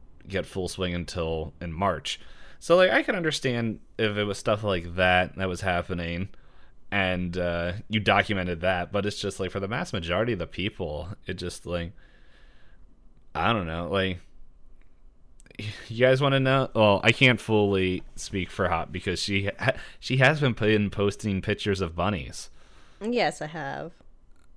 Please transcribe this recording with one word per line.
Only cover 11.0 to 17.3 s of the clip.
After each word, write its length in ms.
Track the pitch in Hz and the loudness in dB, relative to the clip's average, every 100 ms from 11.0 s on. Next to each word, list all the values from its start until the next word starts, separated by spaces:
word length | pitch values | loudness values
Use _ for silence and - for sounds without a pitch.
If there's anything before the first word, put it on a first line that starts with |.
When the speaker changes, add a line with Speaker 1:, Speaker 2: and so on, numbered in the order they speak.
| 80 - - | -8 -10 -10
Speaker 1:
it 80 | |
just, 320 | 92 90 - 85 | -8 -8 -8 -4
like, 240 | 87 85 - - - - - - - - - - - - - - | -4 -4 -8 -20 -20 -20 -20 -20 -20 -20 -20 -20 -20 -20 -20 -10
I 180 | - 92 | -2 0
don't 140 | 113 85 | 2 -2
know, 220 | 82 85 | -4 -2
like, 300 | 98 95 90 - - - - - - - - - - - - - - 104 - - | 0 0 -2 -10 -18 -18 -18 -20 -20 -20 -20 -20 -20 -20 -20 -20 -10 -10 -10 -8
you 100 | 113 127 | 4 6
guys 140 | 131 | 6
wanna 180 | 143 135 | 4 4
know? 300 | 131 135 131 | 4 4 2
Well, 260 | 113 107 101 | 6 6 8
I 60 | 113 | 6
can't 280 | 117 127 | 6 6